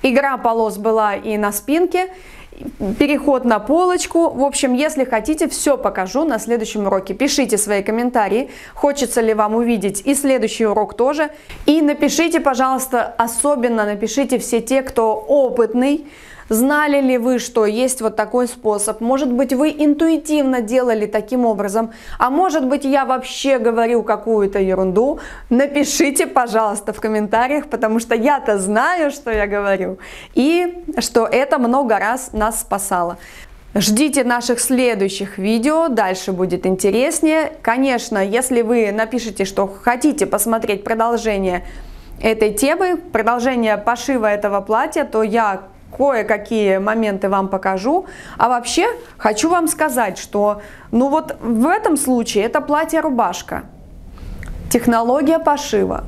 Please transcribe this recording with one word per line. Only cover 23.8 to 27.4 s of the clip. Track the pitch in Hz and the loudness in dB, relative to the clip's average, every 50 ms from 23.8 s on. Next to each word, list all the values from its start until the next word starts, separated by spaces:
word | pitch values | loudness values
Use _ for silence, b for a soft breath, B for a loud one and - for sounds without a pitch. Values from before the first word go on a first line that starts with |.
| 233 226 240 233 | 2 2 2 0
какую-то | 214 - 214 208 208 233 226 214 202 196 196 202 | 2 0 -2 -2 0 0 2 2 2 2 2 0
ерунду. | 190 190 190 185 185 190 180 202 233 277 311 B B B B B B B | 0 2 2 2 0 2 2 2 2 2 0 B B B B B B B
Напишите, | 240 240 277 285 285 294 277 - - - 349 277 277 285 370 | 2 2 2 2 2 0 0 0 2 0 0 2 2 0 -2
пожалуйста, | 262 - 262 247 233 202 220 226 214 202 202 - - | 2 2 0 0 2 2 2 2 2 0 -2 -6 -6
в | 202 - | -8 -4
комментариях, | - 220 214 214 208 202 208 220 | -2 0 0 0 0 2 2 2